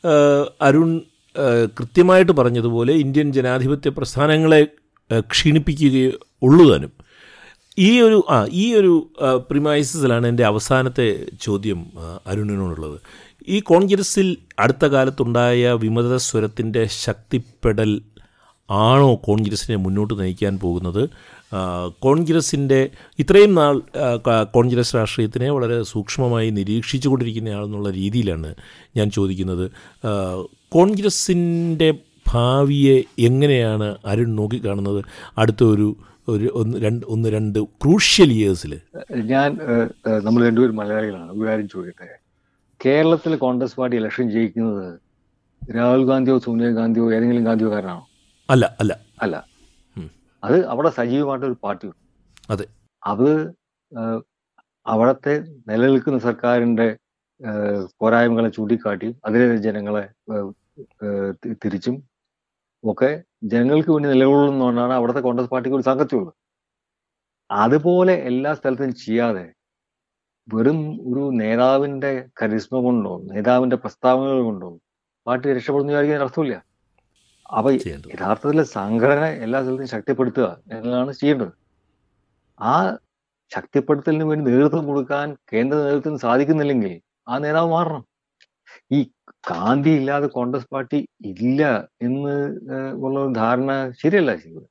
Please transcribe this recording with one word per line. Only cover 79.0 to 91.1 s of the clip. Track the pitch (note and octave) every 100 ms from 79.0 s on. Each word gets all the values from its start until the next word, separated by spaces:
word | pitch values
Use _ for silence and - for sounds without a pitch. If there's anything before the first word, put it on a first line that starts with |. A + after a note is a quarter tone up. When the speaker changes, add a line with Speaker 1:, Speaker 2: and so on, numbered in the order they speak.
| B2+ C#3+ D#3+ D3+
Speaker 2:
എല്ലാ | A2+ C3
സ്ഥലത്തും | C3 C3 C3
ശക്തിപ്പെടുത്തുക | A2 A#2+ B2+ B2+ - G#2 F2 _
എന്നതാണ് | A2+ A#2 B2 C3
ചെയ്യേണ്ടത്. | C#3 C#3+ C#3 F#2 _ _ _ _ _ _ _ _ _ _ _
ആ | A2 D3+ F#3+ A#3 _ _ _ _ _
ശക്തിപ്പെടുത്തലിന് | - - E3 D#3+ D3 D3+ D3+
വേണ്ടി | D#3 D3+
നേതൃത്വം | C#3 B2 D3 E3
കൊടുക്കാൻ | D3 C#3+ C3 C#3+ D3 C#3 _
കേന്ദ്ര | A2+ B2+ D3+
നേതൃത്വത്തിന് | C#3+ C#3+ D3+ D3
സാധിക്കുന്നില്ലെങ്കിൽ | A#2 B2+ C#3+ D#3+ D3 C3 G2 E2+ _ _ -
ആ | B2+
നേതാവ് | D3 D#3+ E3+
മാറണം. | E3 E3 D3+ - _ _ _ _ _ _ - _
ഈ | C#3+ C3 _ _ _ -
ഗാന്ധി | E2+ G2+ C#3 D3
ഇല്ലാതെ | D3+ C3+ C#3+ C#3+
കോൺഗ്രസ് | B2+ B2 C3+ A#2+
പാർട്ടി | C#3 B2+ C#3+ -